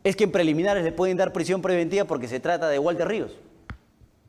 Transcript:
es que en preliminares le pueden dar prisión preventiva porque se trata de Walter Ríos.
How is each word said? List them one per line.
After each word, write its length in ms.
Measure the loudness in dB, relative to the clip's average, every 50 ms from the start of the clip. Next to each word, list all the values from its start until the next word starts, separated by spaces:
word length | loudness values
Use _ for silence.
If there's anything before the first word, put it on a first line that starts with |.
| -2
es 120 | -2 0
que 80 | 2 2
en 80 | 2
preliminares 520 | 2 2 2 2 2 2 2 2 2 0 0
le 80 | -2
pueden 260 | 0 0 0 0 2
dar 160 | 2 0 0 0
prisión 280 | -2 -2 0 -2 0
preventiva 440 | 0 0 2 2 0 0 0 0 0
porque 220 | 0 -2 -4 -4
se 120 | -4 -6 -4
trata 300 | -2 -2 0 0 0 0
de 100 | 0 2
Walter 280 | 2 0 0 0 -2
Ríos. 300 | -2 -2 -4 -4 -6 -10 -16 -20 -20 -20 -20 -16 -16 -16 -16 _ _ _ _ -20 -20 _ _ _